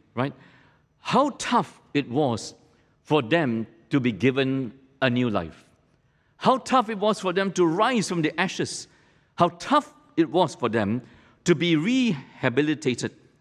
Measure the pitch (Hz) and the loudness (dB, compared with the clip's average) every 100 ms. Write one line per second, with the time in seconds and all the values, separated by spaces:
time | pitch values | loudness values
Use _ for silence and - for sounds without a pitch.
0 | _ 117 139 - - _ _ _ _ _ | _ -6 -6 -6 -20 _ _ _ _ _
1 | - 208 285 - - 240 151 - _ 143 | -2 0 0 -2 -2 0 0 -8 _ -4
2 | 131 123 143 110 - - _ _ _ _ | -2 0 0 -2 -6 -18 _ _ _ _
3 | - 151 113 170 139 113 113 _ - 143 | 0 0 2 0 0 -2 -6 _ -2 0
4 | 123 95 131 131 131 135 123 - _ - | 0 0 0 2 0 -2 -6 -12 _ -4
5 | 131 123 123 101 82 - _ _ _ _ | -2 0 0 -2 -4 -12 _ _ _ _
6 | _ _ _ - 208 262 - 254 220 214 | _ _ _ -4 0 0 2 0 0 0
7 | 208 208 185 175 196 180 170 170 226 247 | 0 0 -2 -2 -2 2 2 2 2 0
8 | 160 180 156 - 185 - 151 - - _ | 0 0 -2 -2 -4 -4 -6 -8 -14 _
9 | _ _ _ - 170 175 - 294 - - | _ _ _ 0 0 0 0 0 0 -10
10 | _ - 165 165 170 - 120 113 101 120 | _ -2 0 2 0 0 -2 0 0 -2
11 | - - _ _ - 156 170 156 180 262 | -6 -20 _ _ 0 2 2 2 2 2
12 | 240 143 - - 131 123 151 151 131 120 | 0 -2 -8 -4 -2 0 0 0 -2 -4
13 | 117 - _ _ | -6 -10 _ _